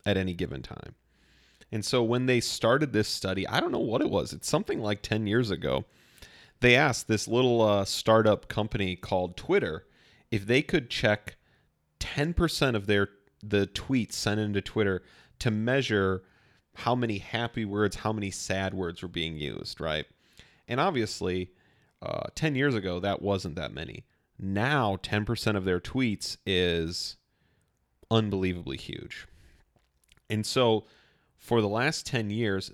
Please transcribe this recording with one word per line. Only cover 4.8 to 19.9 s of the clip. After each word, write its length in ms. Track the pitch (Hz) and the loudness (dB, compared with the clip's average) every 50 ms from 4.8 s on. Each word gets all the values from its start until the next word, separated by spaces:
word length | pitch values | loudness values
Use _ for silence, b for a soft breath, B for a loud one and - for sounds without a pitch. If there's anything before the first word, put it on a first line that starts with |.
like 220 | 110 104 104 - - | -2 -2 -4 -4 -2
ten 240 | - 110 110 110 | -2 -2 0 0
years 240 | 101 104 123 123 104 | 2 2 2 2 2
ago. 340 | 90 71 - 69 67 67 - B B B B B B B B B B B B B B _ | -2 -2 -2 0 0 -2 -2 B B B B B B B B B B B B B B _
They 140 | - 123 120 | 6 6 6
asked 320 | 131 156 139 117 - - | 6 6 4 0 -2 -2
this 220 | - 110 101 - - | 0 0 0 0 0
little, 320 | 110 123 131 123 120 117 | 2 2 4 4 4 4
uh, 240 | 110 107 101 101 98 | 4 4 4 2 2
startup 640 | - - - - 117 110 113 110 107 101 - - - | -2 -4 0 4 6 6 6 8 6 4 2 0 -4
company 480 | - 110 107 107 - 110 98 92 90 | -4 -4 -2 -2 -2 -2 -2 -2 -4
called 400 | - - - 98 92 90 90 92 | -6 -4 -2 -2 -2 -2 -2 -6
Twitter 480 | - - - 185 202 131 85 78 80 - b b b b b b b b b | -8 -2 0 0 2 2 0 -4 -6 -10 b b b b b b b b b
if 160 | 113 104 95 | -4 -4 0
they 160 | 104 120 139 156 | 2 2 2 4
could 260 | - - 156 127 - | 2 0 0 0 -2
check 480 | - - - 107 104 - - - - - _ _ _ _ _ _ _ _ _ _ _ - | -2 0 2 2 2 2 -2 -8 -18 -18 _ _ _ _ _ _ _ _ _ _ _ -12
ten 320 | - - - 143 147 170 170 | -10 -6 -2 -2 -2 0 0
percent 420 | - 175 156 - - 147 131 117 | 0 0 0 0 0 0 2 2
of 120 | 104 98 | 0 0
their, 240 | 104 104 101 98 - - _ _ _ _ _ - | 2 2 2 2 0 -4 _ _ _ _ _ -4
the 240 | 107 104 101 98 | 0 2 2 2
tweets 480 | 95 - - - - 135 123 104 - - | 0 -2 -6 -4 0 0 0 0 -2 -4
sent 260 | - - 110 104 107 | -4 -2 0 0 0
into 220 | 107 104 98 98 - | 0 -2 -2 -4 -4
Twitter 400 | - - 110 104 98 92 90 b b b b b b b - | -2 -2 0 0 2 0 -2 b b b b b b b -4
to 100 | - 120 | -2 0
measure 720 | 107 107 110 120 131 139 127 113 110 101 98 95 95 92 b b b b b b b b b _ _ | 0 0 2 2 2 2 2 2 2 2 4 2 0 -2 b b b b b b b b b _ _
how 220 | - - 117 123 | -6 -2 0 0
many 240 | 123 120 113 104 95 | 2 0 0 -2 -4
happy 480 | - - - 113 120 117 - 120 110 | -6 -6 -6 -4 -4 -4 -4 -4 -4
words, 300 | 98 101 104 104 98 - | -2 0 2 2 2 0
how 180 | - - 107 110 | 0 -2 -2 -2
many 160 | 107 101 98 | -2 -4 -4
sad 420 | - - - - 95 95 98 95 92 | -6 -6 -6 -4 -2 -2 -2 -2 -2
words 300 | 92 92 85 87 - - | -2 -4 -4 -6 -6 -10
were 60 | 87 | -8
being 280 | 85 85 80 82 80 | -4 -4 -4 -4 -4
used, 420 | 76 73 67 50 50 - - - - | -4 -6 -6 -6 -6 -8 -10 -8 -6
right? 280 | 78 80 | -4 -2